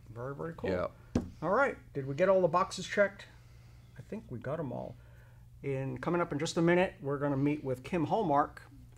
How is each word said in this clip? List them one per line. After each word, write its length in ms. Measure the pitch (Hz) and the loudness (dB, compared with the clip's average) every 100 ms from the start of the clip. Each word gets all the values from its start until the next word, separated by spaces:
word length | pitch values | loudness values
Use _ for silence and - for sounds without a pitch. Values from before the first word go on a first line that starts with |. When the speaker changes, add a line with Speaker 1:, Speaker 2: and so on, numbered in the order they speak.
| - 110 | -16 -12
Speaker 1:
very, 180 | 127 | -10
very 200 | 139 165 165 | -8 -10 -8
cool. 140 | 170 | -4
Speaker 2:
Yeah. 160 | 185 - - - - - - | -2 -2 -6 -4 -4 -4 -6
Speaker 1:
All 100 | 160 | -2
right, 260 | 208 269 - - | 2 2 -2 -10
did 140 | 143 135 | -8 -6
we 80 | 139 | 2
get 120 | 190 | 4
all 120 | 190 | 6
the 60 | 180 | 6
boxes 360 | 175 185 - | 4 2 -2
checked? 420 | 185 - 196 202 - - - - - - - - | -4 2 2 2 -18 -20 -20 -20 -20 -20 -20 -20
I 60 | - | -12
think 140 | 208 - | -12 -10
we 100 | 117 | -10
got 180 | - 160 | -8 -6
'em 140 | 147 | -6
all. 240 | 123 64 - - - - - - - | -8 -10 -14 -20 -20 -20 -20 -20 -10
In, 360 | 139 135 135 123 | -6 -4 -4 -4
coming 220 | 165 175 | 0 0
up 120 | 170 | 0
in 60 | 147 | -2
just 160 | 165 - | -2 2
a 40 | |
minute, 320 | 170 180 185 - | 6 6 4 0
we're 180 | 135 139 | -4 -2
gonna 180 | 143 135 | 0 2
meet 260 | 143 151 | 2 0
with 180 | 135 127 | -4 -6
Kim 200 | - 180 | -4 -2
Hallmark 580 | 143 196 190 143 151 - - - - | 0 0 2 2 0 -8 -20 -20 -20